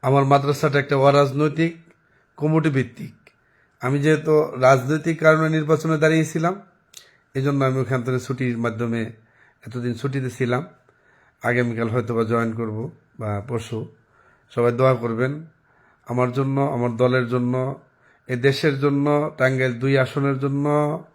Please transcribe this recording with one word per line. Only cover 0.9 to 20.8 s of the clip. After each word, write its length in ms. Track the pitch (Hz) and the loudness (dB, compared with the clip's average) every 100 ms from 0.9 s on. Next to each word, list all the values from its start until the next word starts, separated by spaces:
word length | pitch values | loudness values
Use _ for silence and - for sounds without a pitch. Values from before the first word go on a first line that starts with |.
| 139 | 2
অরাজনৈতিক 800 | 139 143 139 131 151 147 165 165 - _ _ _ _ - | 4 6 2 2 -2 0 -4 -4 -20 _ _ _ _ -4
কমিটি 340 | 151 160 156 | 0 2 2
ভিত্তিক। 440 | 135 123 - 190 - _ _ _ _ _ _ | 0 -4 -8 -18 -18 _ _ _ _ _ _
আমি 180 | 123 143 | -4 0
যেহেতু 580 | 147 151 156 151 156 127 | 2 2 4 2 2 2
রাজনৈতিক 600 | 127 135 123 156 147 160 | 4 4 2 -2 -2 2
কারণে 280 | 160 156 160 | 4 4 2
নির্বাচনে 500 | 160 151 156 160 156 | 0 0 0 2 2
দাঁড়িয়েছিলাম, 640 | 156 160 156 165 165 196 - _ _ - _ _ _ | 4 2 0 -2 -2 -4 -12 _ _ -20 _ _ _
এই 80 | 135 | -4
জন্য 220 | 139 143 | -2 2
আমি 160 | 135 131 | 0 0
ওখান 220 | 123 131 | -2 -2
থেকে 180 | 120 127 | -2 -4
ছুটির 380 | 123 131 127 117 | -4 -4 -2 -2
মাধ্যমে 540 | 117 110 117 117 110 113 _ _ _ _ - | -4 -2 -4 -4 -6 -10 _ _ _ _ -12
এতদিন 280 | 120 120 | -6 -6
ছুটিতে 360 | 113 139 135 127 | -4 -4 -4 -6
ছিলাম। 360 | - 123 123 175 _ _ _ _ _ _ _ | -4 -2 -2 -4 _ _ _ _ _ _ _
আগামীকাল 460 | 120 123 123 113 117 | -2 0 0 -2 -2
হয়তো 260 | 120 110 | -2 -2
বা 100 | 117 | -2
জয়েন 280 | 110 117 117 | 0 0 -2
করব 380 | 110 113 107 131 - _ - | -4 -6 -6 -10 -12 _ -10
বা 200 | 107 101 | -6 -6
পরশু। 480 | 110 117 - 110 - - _ _ _ _ _ | -6 -8 -6 -8 -8 -16 _ _ _ _ _
সবাই 220 | - 120 | 0 0
দোয়া 220 | 120 131 | 2 2
করবেন 520 | 123 117 113 127 151 160 _ _ _ _ _ - | 2 -2 -2 -2 -4 -12 _ _ _ _ _ -8
আমার 260 | 123 127 | -2 -2
জন্য, 280 | 123 135 135 | 0 -2 0
আমার 360 | 139 135 120 113 | -2 -2 -4 0
দলের 320 | 123 127 123 | 2 2 0
জন্য, 520 | 123 123 127 131 139 _ _ _ _ - | -2 0 -2 -4 -8 _ _ _ _ -8
এ 80 | 127 | 0
দেশের 440 | 135 135 160 135 | 0 2 0 2
জন্য, 500 | 143 143 143 147 151 151 | 0 2 2 2 0 0
টাঙ্গাইল 340 | 131 131 131 | 0 2 0
দুই 260 | 117 135 139 | 0 0 2
আসনের 400 | 127 - 139 131 | 2 0 -2 -2
জন্য। 680 | 139 139 143 147 | -2 -2 0 0